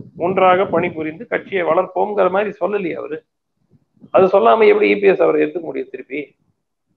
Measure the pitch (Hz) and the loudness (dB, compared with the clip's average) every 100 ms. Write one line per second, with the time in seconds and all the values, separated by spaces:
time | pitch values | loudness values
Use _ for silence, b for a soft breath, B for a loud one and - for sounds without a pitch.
0 | - - 170 185 185 180 196 165 175 156 | -14 -8 -4 2 2 2 0 -2 -4 -6
1 | 156 165 240 175 - 190 165 170 185 180 | -10 -10 -8 -8 -6 -4 0 0 -2 -4
2 | 202 202 185 190 208 202 180 208 175 135 | -4 0 0 0 -4 -4 -4 -4 -6 -8
3 | 120 156 - _ _ _ _ _ _ _ | -10 -14 -16 _ _ _ _ _ _ _
4 | - 165 185 196 226 226 214 208 208 202 | -2 2 4 4 4 4 4 4 2 2
5 | 196 180 165 156 151 175 156 135 127 131 | 2 2 2 2 -2 -4 -8 -10 -10 -14
6 | - 139 139 _ _ _ _ _ _ | -12 -12 -12 _ _ _ _ _ _